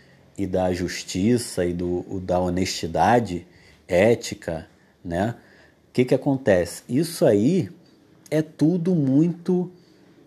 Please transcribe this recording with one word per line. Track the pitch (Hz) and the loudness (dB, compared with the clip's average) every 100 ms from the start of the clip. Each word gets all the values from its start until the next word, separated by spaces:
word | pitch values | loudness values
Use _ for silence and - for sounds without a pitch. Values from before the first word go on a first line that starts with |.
| _ _ _ - | _ _ _ -8
e | 95 | -4
da | 92 92 | -2 -2
justiça | 90 87 - - 92 104 120 113 - 87 | -2 -4 -6 -8 -2 0 0 -2 -4 -4
e | |
do, | 87 90 90 - | -2 -4 -6 -6
o, | 98 | -8
da | 92 90 | -2 -2
honestidade | 92 90 92 - 82 82 92 123 104 87 - _ _ _ - | 0 -2 -4 -4 -4 0 4 4 0 -6 -10 _ _ _ -2
ética, | 87 107 117 - 101 - 80 - _ _ _ | 4 4 2 -2 -12 -8 -10 -10 _ _ _
né? | 87 85 110 120 - _ _ _ _ | -6 -2 -2 -4 -14 _ _ _ _
O | |
que | - | 0
que | 127 | 2
acontece? | 135 147 131 - 92 85 - - | 2 0 -2 2 2 2 -6 -6
Isso | 123 165 - 160 | -4 -2 0 2
aí | 104 120 185 104 - _ _ _ _ - | 4 4 0 -2 -8 _ _ _ _ -6
é | 156 | -4
tudo | 156 - 147 180 165 | -4 0 0 2 0
muito | 175 139 139 170 165 - 180 180 - _ _ _ _ | 0 2 4 2 0 -2 -2 -2 -10 _ _ _ _